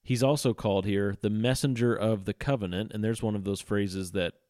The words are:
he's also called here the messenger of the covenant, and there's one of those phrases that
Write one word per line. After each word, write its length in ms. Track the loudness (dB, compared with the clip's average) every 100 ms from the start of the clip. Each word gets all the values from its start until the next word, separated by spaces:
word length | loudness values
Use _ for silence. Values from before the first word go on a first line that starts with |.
he's 220 | 0 2
also 300 | 4 4 2 0
called 300 | 2 2 2
here 300 | 2 0 0
the 80 | 0
messenger 640 | 2 2 2 0 2 0
of 320 | 2 0 0 -2
the 80 |
covenant, 580 | -4 -2 -2 -2 -4 -4
and 120 | -2
there's 180 | -2 -2
one 140 | -2 -2
of 80 |
those 180 | -2 -4
phrases 520 | -2 0 0 -4 -4
that 200 | -2 -4 -6